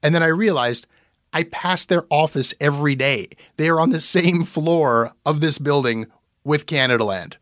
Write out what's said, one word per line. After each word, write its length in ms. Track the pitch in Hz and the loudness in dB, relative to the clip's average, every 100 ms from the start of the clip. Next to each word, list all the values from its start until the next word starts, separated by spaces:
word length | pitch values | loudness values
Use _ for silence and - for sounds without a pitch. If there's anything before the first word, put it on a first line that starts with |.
And 120 | 151 | 0
then 80 | 170 | 2
I 40 | 165 | 2
realized 600 | 165 220 156 120 120 - _ _ _ _ | 2 0 0 -2 -4 -10 _ _ _ _
I 120 | 156 | -6
pass 400 | 165 - 175 180 | -6 -6 -4 -2
their 200 | - 175 - | 0 0 0
office 440 | 147 156 - 131 - | 0 0 0 -4 0
every 340 | 147 143 147 | -2 0 -2
day. 360 | 131 135 131 92 - - - | 0 0 -2 -6 -16 -20 -4
They 120 | 160 | 0
are 100 | 160 | 2
on 100 | 165 | 2
the 100 | 165 | 0
same 440 | - 190 175 175 | 0 2 2 0
floor 680 | 165 - 156 170 147 117 113 _ | -2 -2 0 2 2 2 0 _
of 160 | - 151 | -4 0
this 180 | 160 143 | 0 -2
building 480 | 143 143 123 113 110 _ _ _ | 0 0 0 -4 -6 _ _ _
with 220 | 139 147 - | -2 -2 0
Canadaland. 680 | 151 131 120 107 95 85 - | 0 2 2 0 -2 -8 -18